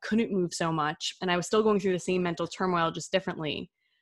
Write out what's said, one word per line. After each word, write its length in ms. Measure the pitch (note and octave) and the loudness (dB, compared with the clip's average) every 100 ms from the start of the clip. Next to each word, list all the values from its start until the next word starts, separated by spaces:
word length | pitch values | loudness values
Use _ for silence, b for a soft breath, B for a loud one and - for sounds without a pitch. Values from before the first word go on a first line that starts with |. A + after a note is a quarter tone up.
couldn't 300 | - A3 A3 | 0 0 2
move 200 | G3 F3 | 0 -2
so 160 | - E3+ | 0 0
much 460 | D#3+ D3+ D#3+ - - | 0 -2 -4 -8 -4
and 100 | F#3 | 0
I 60 | F3 | 0
was 80 | E3+ | 2
still 180 | G#3+ | 2
going 160 | G#3+ G#3 | 4 4
through 140 | F#3+ | 2
the 60 | F3+ | 0
same 220 | - F#3 | 0 0
mental 240 | F3 E3+ E3 | 0 -2 -4
turmoil, 460 | - F#3+ F3 E3 | -2 0 2 0
just 180 | E3 - | -2 -2
differently. 580 | F#3+ F#3 E3 D#3 G2 - _ _ _ | -2 -2 -6 -4 -6 -8 _ _ _